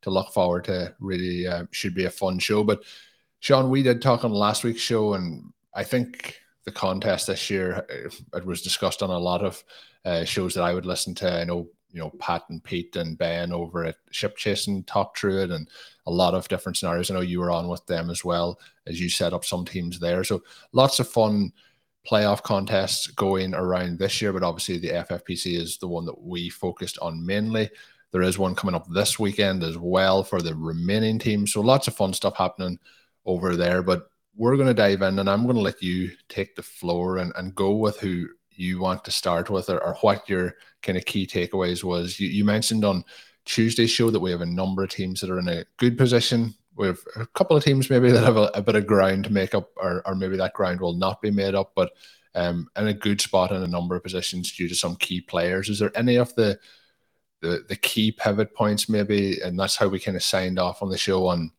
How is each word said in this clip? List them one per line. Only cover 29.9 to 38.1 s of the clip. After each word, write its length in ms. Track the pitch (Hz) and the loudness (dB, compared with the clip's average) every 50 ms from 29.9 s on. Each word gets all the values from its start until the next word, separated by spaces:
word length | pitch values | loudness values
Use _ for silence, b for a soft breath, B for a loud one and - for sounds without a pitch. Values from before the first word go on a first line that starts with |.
| 90 92 95 95 95 98 92 | 2 4 4 6 4 4 2
for 180 | - - 92 | 0 -2 -2
the 140 | 85 82 80 | -2 -2 -4
remaining 640 | 78 80 82 80 82 85 90 101 110 110 110 110 113 | -4 -6 -4 -4 -2 0 0 2 2 2 2 0 0
teams. 340 | - 110 107 104 101 101 - | 0 0 0 2 0 0 0
So 80 | 107 | 2
lots 260 | 104 120 131 139 - | 4 4 4 4 2
of 80 | - - | -2 -2
fun 180 | - 104 95 92 | 0 -2 -2 0
stuff 220 | - - 98 - | -2 -2 -2 0
happening 440 | - 92 90 - - 92 90 90 - b b b b b b b b _ | 0 -2 -2 0 -4 -6 -6 -6 -8 b b b b b b b b _
over 320 | - 92 85 92 92 87 | -2 -2 0 0 0 2
there, 280 | 85 87 87 90 92 90 | 2 2 2 2 2 2
but 260 | 92 90 85 - _ _ _ _ _ _ | 2 0 0 0 _ _ _ _ _ _
we're 220 | - 113 120 131 | 0 2 2 4
gonna 160 | 139 135 131 120 | 4 4 4 6
dive 300 | 107 107 98 98 92 98 | 6 6 4 4 4 2
in 160 | 95 95 98 | 2 2 2
and 100 | 98 98 | 2 2
I'm 160 | 98 104 120 | 2 2 2
gonna 140 | 123 127 117 | 2 2 2
let 240 | 101 98 - - - | 2 0 -2 -2 -2
you 260 | 90 90 92 92 90 - _ _ | -2 0 0 -2 -4 -6 _ _
take 280 | _ - - 95 - _ | _ -6 -6 -6 -6 _
the 80 | - 87 | -16 -16
floor 540 | - - - - 87 85 87 90 90 92 | -16 -16 -8 -4 -2 0 0 0 0 0
and, 140 | 92 90 87 - | -2 -2 -4 -6
and 180 | - 90 92 92 | -8 -10 -8 -2
go 200 | - 98 98 104 | 0 2 2 4
with 260 | 107 107 107 104 - | 4 2 0 0 0
who 300 | - 98 | -4 -2